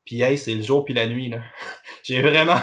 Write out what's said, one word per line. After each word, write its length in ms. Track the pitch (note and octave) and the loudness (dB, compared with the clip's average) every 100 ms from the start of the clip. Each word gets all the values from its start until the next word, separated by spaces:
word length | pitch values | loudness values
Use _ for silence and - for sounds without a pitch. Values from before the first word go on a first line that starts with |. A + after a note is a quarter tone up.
Puis 160 | - A#2 | -12 0
hey, 140 | B2 C#3+ | 2 2
c'est 180 | B2+ | -2
le 80 | A2 | -6
jour 220 | G#2+ C#3 | 0 0
puis 100 | C#3+ | 2
la 120 | A#2+ A2+ | -2 -2
nuit, 220 | A#2+ B2+ | -2 -6
là. 120 | A#2 A#2 - - | -8 -12 -16 -16
<laughs> 300 | - - - | -16 -18 -18
J'ai 200 | - B2+ | -6 2
vraiment, 320 | C#3 D3+ D#3+ F3 | 4 4 4 2